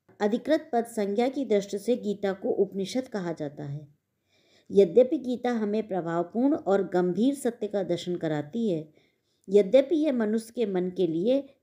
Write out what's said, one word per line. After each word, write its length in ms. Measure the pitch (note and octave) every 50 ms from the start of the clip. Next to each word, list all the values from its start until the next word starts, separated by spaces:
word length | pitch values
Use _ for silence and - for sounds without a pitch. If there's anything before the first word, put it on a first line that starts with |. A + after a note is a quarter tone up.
| _ _ - _
अधिकृत 480 | G#3 G#3 G#3 A#3+ - - D#4 D#4+ D#4 - -
पद 120 | A#3 A3+
संज्ञा 440 | A#3 - A3 G3+ G3 G3+ G#3+ A#3+ C4+
की 160 | C4+ D4 C4+
दृष्टि 320 | G#3 G#3+ G3+ F#3+ G3+ -
से 180 | G3+ - - B3
गीता 380 | G#3+ F#3+ G#3 G3+ G3+ G#3 G3 F#3
को 160 | - - B3
उपनिषद 580 | - - G3+ F#3+ - G3 F#3+ F3+ - B3+ C4
कहा 260 | - - G#3 F3 E3+ D#3
जाता 300 | - D#3 C#3+ C#3+ D3 D3
है। 240 | C#3+ C#3+ D3+ D3+ C#3+ _ _ _ _ _ _ _ _ _ _ _ _ _ _ _ _
यद्यपि 460 | F#3+ G3 G3 E3+ D#3+ A3+ B3+ - E4
गीता 340 | C#4 B3+ B3 B3 - - B3
हमें 360 | B3 A3+ G#3+ G3+ G#3 A3 G#3+
प्रभावपूर्ण 680 | G#3+ F#3+ F3+ D#3+ E3+ E3 E3+ F3 - - A3 B3+ C#4 D#4
और 320 | - - F3+ G3 G3 F#3+
गंभीर 480 | - - F3+ F3+ F3+ F3 F#3 A#3 C4+ C#4
सत्य 320 | C#4 - A#3+ A#3 - G#3
का 160 | G3+ - G3+ F#3
दर्शन 320 | D#3+ F3 E3+ - F3+ F3
कराती 540 | F3 - D#3+ D#3 D3 D3 D3 - A#3 A#3 G#3+
है, 240 | E3+ D#3 D#3 - _ _ _ _ _ _ _ _ _ _ _ -
यद्यपि 460 | F#3+ G3+ G3+ F#3+ - C4+ C4+ C4+ F4+
यह 180 | D4+ D4+ D#4 C4
मनुष्य 400 | A#3+ A3 G#3 G#3+ A3+ A3 - -
के 100 | B3 A3+
मन 240 | G3+ F#3+ F3+ F3+ F#3
के 180 | F3+ F#3 F#3
लिए 420 | E3 D#3 E3 F#3 A#3 C4 C#4 C4+ - - _